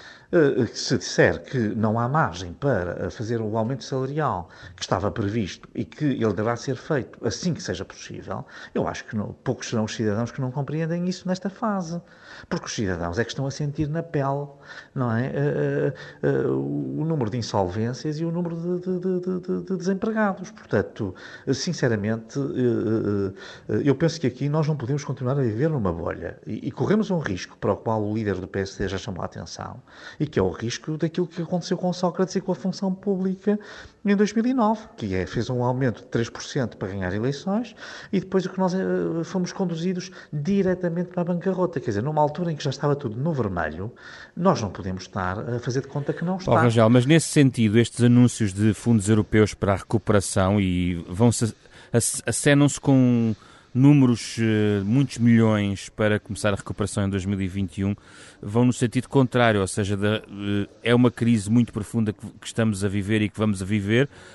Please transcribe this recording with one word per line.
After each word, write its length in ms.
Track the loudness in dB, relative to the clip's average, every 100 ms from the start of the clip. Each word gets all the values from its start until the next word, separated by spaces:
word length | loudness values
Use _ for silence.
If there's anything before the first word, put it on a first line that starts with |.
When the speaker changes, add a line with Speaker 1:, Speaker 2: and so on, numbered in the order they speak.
| -20 -20 _
Speaker 1:
Eh, 320 | 4 4 4
que 120 | 0 -2
se 220 | -2 -2
disser 440 | 0 4 4 2
que 160 | -4 -2
não 380 | -2 0 0 0
há 120 | 0
margem 440 | 0 0 -4 -12
para, 520 | -4 0 0 -2 -4 -6
eh, 40 |
fazer 300 | -6 -4 -4
o 160 | -2 -2
aumento 280 | -2 -4
salarial 640 | -6 -4 -4 -2 -2 -2 -8 -16 -20
que 80 | -14
estava 260 | -2 0 0
previsto 600 | -2 -2 -2 -4 -8 -12
e 120 | -10
que 200 | -8 -2
ele 280 | -2 0 0
deverá 240 | 0 -2 -2
ser 180 | -4
feito 500 | -8 -2 -4 -4 -6
assim 300 | -6 -4 -4
que 80 | -4
seja 220 | -6 -8
possível, 600 | -10 -14 -16 -14 -10 -10 -12 -18 -8
eu 140 | -4 -2
acho 160 | -4
que 100 | -6
não, 220 | -6 -6 -6
poucos 240 | -6 -6 -4
serão 160 | -2
os 100 | -2
cidadãos 380 | -2 0 0 -2
que 80 | -4
não 100 | -6
compreendem 560 | -4 -4 -4 -4 -2 -4
isso 220 | -4 -6
nesta 200 | -4 -6
fase, 520 | -4 -4 -2 -4 -8 -10 -20 -20 -20 -8
porque 160 | -6 -6
os 80 |
cidadãos 440 | -4 -2 -2 -2 -2
é 40 |
que 80 | -2
estão 160 | -4 -6
a 40 |
sentir 360 | -4 -6 -4 -4
na 140 | -4
pele, 460 | -4 -2 0 -2 -6 -14 -20 -20 -10
não 220 | -4 0
é? 120 | 0 0
Eh, 60 |
eh, 600 | 0 0 0 0 0 -2 -4 -12 -4
eh, 240 | 0 0 0
o, 540 | -2 -2 -4 -4 -4
o 40 |
número 260 | -2 -2 -2
de 60 | -4
insolvências 840 | -2 0 0 -2 -4 -4 -6 -4
e 60 |
o 80 | -4
número 240 | -4 -4 -6
de, 240 | -4 -4
de, 180 | -4 -4
de, 220 | -2 -2
de, 200 | -2 -4
de, 260 | -4 -4 -4
de 100 | -4
desempregados. 760 | -2 -2 -2 0 0 -2 -10
Portanto, 640 | -16 0 0 0 -4 -8 -8 -16 -8 -2
eh, 60 |
sinceramente, 880 | -2 -2 0 2 2 0 -4 -4 -6
eh, 20 | -4 0 2 2 2 0 2 0 -2 -4 -14 -14 -4
eh, 80 | 0
eh, 60 |
eu 100 | 2
penso 260 | 2 0 0
que 60 | -4
aqui 220 | -2 -2
nós 180 | 0 0
não 100 | -2
podemos 280 | -4 -4
continuar 340 | -6 -6 -2 0
a 40 |
viver 260 | 0 0 0
numa 240 | 0 -2
bolha 460 | -2 -4 -6 -10 -12
e, 220 | -10 -8 -8
e 40 |
corremos 380 | -2 0 2 2
um 80 | -2
risco 380 | -2 -6 -8 -4
para 140 | -2
o 40 | 0
qual 260 | -2 -2
o 100 | -2
líder 240 | -2 0 -2
do 120 | -2
P 120 | -4
S 180 | -4 -4
D 100 | -4
já 100 | -4
chamou 240 | -6 -8
a 40 | -8
atenção 540 | -10 -12 -12 -12 -14 -20 -20 -18 -6
E 20 | -2
que 120 | 0
é 40 |
o 60 | 0
risco 480 | -2 -6 -8 -8 -4
daquilo 300 | -4 -2 -4
que 160 | -6
aconteceu 340 | -6 -6 -4 -4
com 160 | -2
Sócrates 420 | -2 -2 0 -2
e 60 | -2
com 100 | -4
a 40 |
função 400 | -4 -4 -2 -4
pública 680 | -2 -2 -2 -2 -2 0 -2 -4 -18 -20 _
em 140 | 0 4
dois 160 | 4
mil 140 | 2 2
e 80 |
nove, 260 | 2 2 0 -6 -8
que 180 | -2
é, 120 | -2 0
fez 240 | -2 -2
um 120 | 0
aumento 380 | 0 2 0 -2
de 60 | -4
três 240 | -2 -2
por 120 | -6
cento 360 | -6 -4 -4 -4
para 100 | -6
ganhar 240 | -4 -2
eleições 640 | -2 -2 -4 -4 -4 -4 -12 -18 -16 -4
e 100 | -4
depois 260 | 0 -2 -2
o 20 |
que 100 | -2
nós, 140 | 0
eh, 60 | 0 -2 -2 -2 -4
fomos 300 | -4 -4 -4
conduzidos 580 | -4 -4 -2 -4 -4 -8 -14 -10
diretamente 800 | -6 0 0 2 0 -2 -2 -4
para 100 | -2
a 40 | -2
bancarrota. 520 | -2 -2 0 0 -2
Quer 120 | -2
dizer, 120 | -2
numa 200 | 0 2
altura 300 | 0 0 -4
em 40 | -2
que 80 |
já 60 | -4
estava 260 | -2 0 0
tudo 240 | -2 -4
no 140 | -2
vermelho, 580 | 0 -2 -2 -4 -4 -10 -12 -18 -18 -14
nós 280 | 0 2 2
não 80 | 0
podemos 320 | -4 -6 -6
estar 360 | -6 -4 -2 -4
a 200 | -4 -4
fazer 240 | -2 -4
de 60 | -4
conta 260 | -4 -4
que 100 | -4
não 140 | -4 -4
está. 140 | 2
Speaker 2:
Ó, 40 | 4
Rangel, 320 | 6 6 6
mas 160 | 6
nesse 240 | 6 4 6
sentido, 500 | 6 6 4 4 4
estes 240 | 4 4
anúncios 520 | 6 8 6 4 -2
de 180 | 2 2
fundos 380 | 2 2 4 4
europeus 420 | 4 4 4 4
para 220 | 2 0
a 20 | 0
recuperação 800 | 0 0 4 2 2 2 4 4
e 460 | 4 2 0 -2 -4
vão-se, 480 | 2 4 4 0 -4 -16 -20 -2
ac-, 300 | 0 0 -2
acenam-se 560 | -4 0 4 6 6 4
com 560 | 4 6 6 4 2 -2 -10 -20 _ 4
números, 600 | 8 8 6 4 -2 0
eh, 440 | 2 4 4 2
muitos 340 | 2 2 2 2
milhões 720 | 6 8 6 4 2 -2 -6
para 320 | 0 2 2
começar 320 | -2 -2 0
a 40 | 0
recuperação 480 | -4 -4 -2 0
em 60 | 0
dois 160 | 0 0
mil 140 | -2
e 80 | -2
vinte 300 | -2 -4 -2
e 60 |
um, 80 | -2 -2 -8 -20 -20 -14
vão 240 | -2 2
no 80 | 4
sentido 360 | 2 0 0 2
contrário, 520 | 4 4 4 4 4
ou 60 | 2
seja, 300 | 0 -2 0
da, 220 | 0 0
eh, 500 | -4 -8 -2 -2 -2 -4
é 100 | 2
uma 160 | 6 6
crise 400 | 4 2 2 4
muito 220 | 4 2
profunda 400 | -2 -4 -2 -2
que, 120 | -4
que 220 | -12 -14 -8
estamos 380 | 0 0 0
a 40 | -2
viver 320 | -2 0 2
e 80 | 0
que 80 | 0
vamos 240 | 0 0
a 40 |
viver, 440 | -2 -2 2 2 2 -4 -20